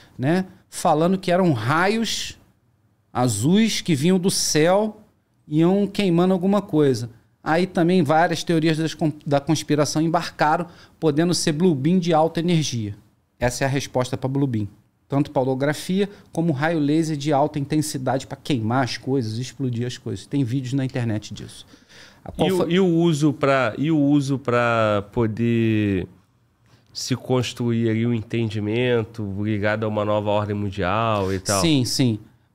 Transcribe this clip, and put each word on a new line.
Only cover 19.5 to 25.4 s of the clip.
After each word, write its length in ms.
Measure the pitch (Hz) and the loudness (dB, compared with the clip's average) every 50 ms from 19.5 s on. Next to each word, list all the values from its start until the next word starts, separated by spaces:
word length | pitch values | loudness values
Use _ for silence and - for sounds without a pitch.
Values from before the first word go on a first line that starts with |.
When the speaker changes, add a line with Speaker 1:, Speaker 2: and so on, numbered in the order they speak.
| - - 139 127 120 113 120 | -8 -6 -6 -4 -2 -4 -4
Speaker 1:
as 120 | 123 123 - | -6 -6 -10
coisas. 260 | - 117 110 98 - | -10 -10 -10 -10 -10
Tem 180 | - - 139 | -6 -2 -2
vídeos 300 | 135 110 123 139 127 123 | -2 -2 -2 -4 -4 -2
na 120 | 135 139 131 | -4 -2 -4
internet 500 | 131 - 131 120 117 107 110 - - 104 | -2 -4 -4 -4 -2 -4 -4 -6 -10 -14
disso. 320 | - - - - - - _ - _ _ _ - - - - - _ _ | -14 -14 -16 -18 -20 -20 _ -20 _ _ _ -20 -20 -20 -20 -20 _ _
A 60 | - | -14
qual 180 | - - 165 151 | -4 -2 0 0
Speaker 2:
E 40 | |
o, 40 | 190 | 2
Speaker 1:
foi 160 | 175 160 156 | 0 0 2
Speaker 2:
e 80 | 170 185 | 2 2
o 60 | 196 | 4
uso 460 | 180 165 165 170 175 160 139 151 151 | 4 4 4 4 2 2 2 2 0
pra, 420 | 131 - - 139 139 135 127 110 - | 2 2 2 2 2 2 2 0 -2
e 140 | - 135 156 | -2 -2 0
o 80 | 165 151 | 2 2
uso 400 | 143 139 147 147 139 135 139 127 | 4 4 4 2 2 0 -4 -4
pra 640 | - - 120 120 120 117 117 113 110 107 104 101 98 - | -2 0 0 2 2 2 2 2 2 2 2 0 -2 -4
poder 920 | - 123 117 110 107 101 | -2 -2 -2 0 0 -2